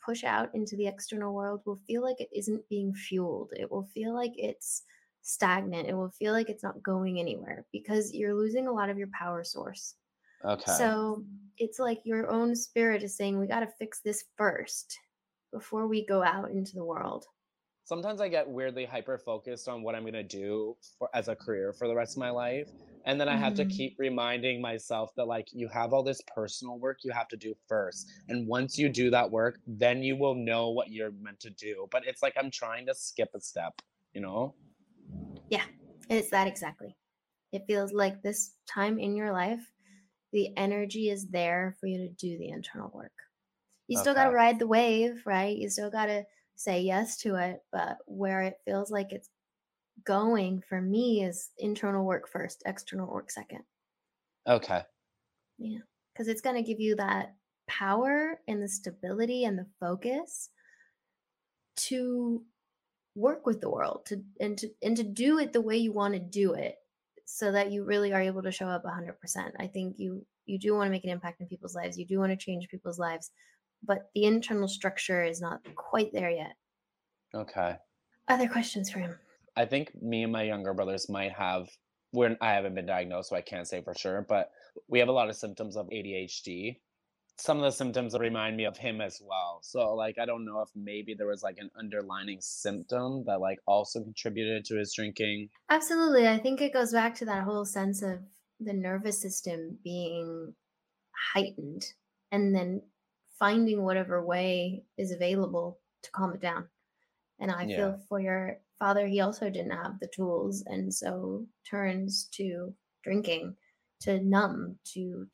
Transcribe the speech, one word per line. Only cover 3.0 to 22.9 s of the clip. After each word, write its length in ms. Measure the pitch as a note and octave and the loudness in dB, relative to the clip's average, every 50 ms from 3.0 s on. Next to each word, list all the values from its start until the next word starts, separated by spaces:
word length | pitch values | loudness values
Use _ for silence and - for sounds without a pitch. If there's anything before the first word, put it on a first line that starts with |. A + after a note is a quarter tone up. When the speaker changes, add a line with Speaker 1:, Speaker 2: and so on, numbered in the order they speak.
| - - F#3+ F#3 F3+ E3+ C#3+ G2 - - - - | -6 -2 -2 0 0 0 -2 -4 -6 -8 -8 -8
Speaker 1:
It 120 | - - | -6 -4
will 140 | - G3 G3 | -4 -6 -6
feel 280 | G3 - G#3+ A3 A3+ A#3 | -6 -6 -6 -4 -4 -2
like 200 | A#3+ B3 A#3+ A#3+ - | -2 -2 -4 -4 -4
it's 460 | G#3 G#3+ - - - - - - - _ - _ _ _ _ _ _ | -4 -4 -4 -6 -6 -6 -6 -6 -6 _ -20 _ _ _ _ _ _
stagnant. 640 | - - - G#3+ F#3 F3+ F#3+ G3 G3 F3 E3+ D#3+ - | -6 -2 2 4 4 4 2 0 -2 -4 -4 -2 -2
It 60 | F#3 | -2
will 160 | F#3 F#3 F#3 | -2 -2 -4
feel 220 | - - G#3+ G#3+ G#3+ | -4 -2 0 2 2
like 160 | A3+ A3+ A3 | 2 2 0
it's 140 | G#3 G#3+ - | -4 -6 -6
not 200 | G3 - - - | -8 -8 -6 -2
going 360 | G3+ F#3+ F#3 F#3 F#3+ F3+ F3+ | 0 0 2 2 0 0 0
anywhere 460 | E3+ - G#2+ - - - - - - _ | -2 -2 -4 -6 -6 -10 -10 -12 -12 _
because 420 | - - - - G#3+ G#3+ G#3 G3 - | -12 -10 -6 0 2 2 2 0 -2
you're 220 | - G#3 G#3 G#3 | -2 0 0 2
losing 320 | G#3 G#3+ A3 A3 B3+ C4 C4 | 2 2 2 2 0 0 0
a 60 | A#3+ | 0
lot 160 | G#3+ G3+ G3 | 0 0 0
of 80 | G3+ G3 | 0 -2
your 120 | G3 G3 G3 | -4 -6 -6
power 300 | - F3+ F3 F3 E3+ E3+ | -6 -4 -4 -4 -4 -6
source. 520 | - - - - - G3 - - - - _ _ _ _ _ _ _ _ _ - | -6 -6 -6 -8 -8 -10 -10 -12 -14 -14 _ _ _ _ _ _ _ _ _ -2
Speaker 2:
Okay. 220 | G2 G#2 - - | -2 -2 0 0
Speaker 1:
So 600 | - F2+ - B3 A3 A3 G#3+ A3 A3 G#3+ G#3+ G#3+ - - - - - _ - | 0 2 4 4 4 4 2 0 0 -2 -4 -6 -12 -16 -18 -18 -20 _ -4
it's 220 | A#3 A3 - - | -4 -4 -2 -2
like 220 | C4 A#3+ A#3 A3+ - | 0 0 0 -2 -2
your 240 | A3+ A3+ A3 A3+ - | -2 -2 0 0 2
own 260 | A3+ A3+ A#3 A#3+ A#3+ | 2 2 4 2 2
spirit 480 | A#3 - - _ A#3 A3+ A3+ A3 G#3 G3+ | 0 -2 -2 _ 2 4 4 4 2 0
is 120 | G3 - - | -4 -4 -2
saying, 220 | G3+ G3 G3 G3 | -2 0 0 0
"We 80 | G3 G3 | 0 0
gotta 200 | A#3 A#3 A3+ G#3+ - - | 0 0 0 -2 -4 -10
fix 220 | A3 A3 - - | -12 -10 -10 -6
this 240 | - G#3+ G#3 G#3 - - _ - | -4 -4 -4 -4 -6 -10 _ 2
first 600 | G#3+ G3 E3+ - - - - - - - - - _ _ _ _ _ _ _ _ _ _ | 2 2 2 0 -4 -6 -8 -10 -8 -10 -14 -16 _ _ _ _ _ _ _ _ _ _
before 360 | - - - - G#3+ A3 A3 A3 | -12 -12 -10 -6 -4 -2 0 2
we 180 | A3 G#3+ G#3+ | 0 0 0
go 160 | G#3 G3 F#3+ F3+ | 2 2 4 4
out 280 | E3+ F3 G3 G3 - | 4 2 2 -2 -4
into 240 | - G3 F#3+ F#3+ - | -4 -4 -4 -4 -6
the 100 | F#3 E3+ | -8 -6
world." 400 | E3 E3 - - - - - - - _ _ _ _ _ _ _ _ _ _ _ | -4 -4 -4 -4 -4 -6 -6 -10 -14 _ _ _ _ _ _ _ _ _ _ _
Speaker 2:
Sometimes 340 | - E3 E3+ E3+ G#3 G#3+ G3 | -8 -6 -4 -4 -4 -2 -2
I 80 | G#3 F#3+ | -2 0
get 220 | E3+ D#3+ D3 C#3 | 2 0 0 0
weirdly 360 | C3 B2 C3 C3 B2 C3 B2+ | -2 -4 -4 -2 -2 -4 -6
hyper-focused 840 | A#2 B2+ B2 G#2 - C3 B2 - - A2+ G#2+ - B2+ B2 A#2 - C3 | -6 -6 -8 -6 -4 -6 -6 -4 -4 -6 -4 -4 -8 -10 -8 -8 -8
on 120 | B2 A#2 | -8 -6
what 140 | A2 A2+ A2+ | -4 -4 -4
I'm 80 | A2+ A2 | -4 -6
gonna 180 | A2 A2 A2 | -6 -6 -6
do 560 | G#2 G2 - G2 G2 G2+ G#2 A2 G#2+ G#2+ A#2+ - - - _ _ | -8 -8 -8 -6 -4 -2 -2 -2 -2 -4 -6 -10 -16 -20 _ _
for, 100 | - - - | -6 -2 -2
as 140 | A#2 A2 A#2 | -2 -2 -2
a 60 | A2 | -4
career 360 | - - - A2 G2 F#2+ G2 G2+ | -6 -4 -4 -2 -2 -2 -2 -2
for 140 | - B2 A#2 | -2 0 0
the 80 | A#2 | 2
rest 220 | A#2+ A#2 A2+ - C3+ | 2 0 0 -4 -4
of 20 | |
my 100 | B2+ B2 | -4 -2
life. 400 | B2 A#2+ B2 A#2+ B2 C#3 D3 D3 - - - - | -2 0 0 0 -2 -4 -6 -8 -12 -20 -20 -20